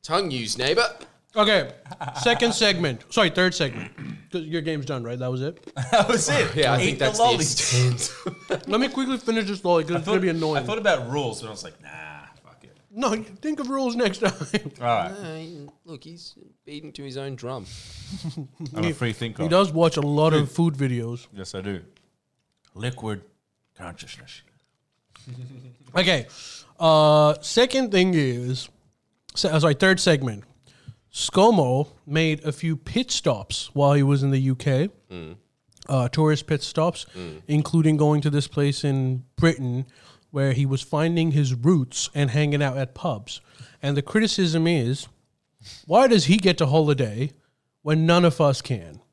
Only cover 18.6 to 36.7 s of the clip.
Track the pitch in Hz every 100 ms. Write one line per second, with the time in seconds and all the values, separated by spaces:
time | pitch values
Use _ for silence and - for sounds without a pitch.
18.6 | 151 160 165 151 120 110 117 107 160 175
19.6 | 196 160 165 160 147 147 160 156 143 -
20.6 | 170 135 135 120 117 120 - 101 92 98
21.6 | 98 92 82 _ _ _ _ _ _ _
22.6 | _ 95 120 127 110 101 - _ _ _
23.6 | _ - 87 - - - - - _ _
24.6 | _ _ _ _ _ _ - 123 127 131
25.6 | 127 - - 156 180 156 113 - - -
26.6 | - _ 165 156 151 151 151 151 - -
27.6 | 254 262 247 196 185 170 135 120 123 127
28.6 | - _ _ _ _ _ - - 190 156
29.6 | 160 143 190 185 - 151 131 104 - _
30.6 | _ _ - - _ - - 185 214 208
31.6 | 131 131 147 _ - 151 160 151 156 -
32.6 | 165 160 - - - - 160 110 - -
33.6 | - 143 143 143 139 139 139 135 135 131
34.6 | 147 131 190 _ _ 90 80 92 _ _
35.6 | _ _ - 135 120 - 156 147 - 151
36.6 | -